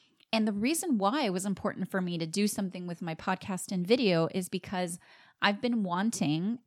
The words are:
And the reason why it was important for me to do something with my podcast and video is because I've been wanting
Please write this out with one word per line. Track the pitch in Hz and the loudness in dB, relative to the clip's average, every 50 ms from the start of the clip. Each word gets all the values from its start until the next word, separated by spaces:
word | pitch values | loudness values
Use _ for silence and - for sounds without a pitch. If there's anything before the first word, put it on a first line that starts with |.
| _ _ _ _ _ _ | _ _ _ _ _ _
And | - 220 214 220 | 0 0 2 0
the | 202 | 0
reason | 202 214 262 330 330 381 349 262 202 | 0 0 0 0 0 0 0 0 2
why | 190 196 240 311 277 | 2 2 2 2 2
it | 202 180 | 0 0
was | 185 185 | 0 -2
important | 208 190 - - 196 - - 185 - | -2 -4 -2 -2 -4 -4 -4 -4 -4
for | - 190 | -2 -2
me | 185 180 175 165 | -2 -2 -2 -2
to | 165 | -4
do | 165 160 196 208 208 | -2 0 0 0 0
something | - - 196 180 180 180 180 175 | 0 -2 -4 -4 -4 -6 -8 -8
with | 170 - | -8 -6
my | 180 165 160 | -6 -6 -6
podcast | - - - 185 - - - 185 180 - - | -4 -4 -4 -4 -2 -4 -6 -6 -6 -4 -4
and | 202 180 180 180 | -2 -2 2 4
video | 233 285 254 196 175 165 165 151 - | 4 4 6 6 6 6 4 2 0
is | 190 180 - | -2 -4 -4
because | - 185 - - 196 185 180 170 175 175 - - - - - - _ _ | -4 -6 -6 -4 -4 -2 -2 -4 -4 -8 -14 -18 -20 -20 -20 -20 _ _
I've | - 202 208 202 | 2 2 2 2
been | - 247 240 226 202 | 0 -2 0 0 0
wanting | 180 175 180 202 233 - - 180 143 151 160 180 208 240 247 - | 0 0 0 0 0 0 0 2 2 2 2 0 -2 -4 -4 -8